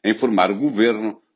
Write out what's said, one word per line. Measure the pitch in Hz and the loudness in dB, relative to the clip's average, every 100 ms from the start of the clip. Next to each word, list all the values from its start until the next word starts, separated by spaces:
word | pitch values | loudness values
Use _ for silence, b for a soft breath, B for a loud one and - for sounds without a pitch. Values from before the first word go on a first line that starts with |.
em | 104 | -2
formar | 107 127 101 92 | 0 0 2 2
governo | 101 143 107 117 107 110 104 _ | 0 -2 2 0 0 -6 -10 _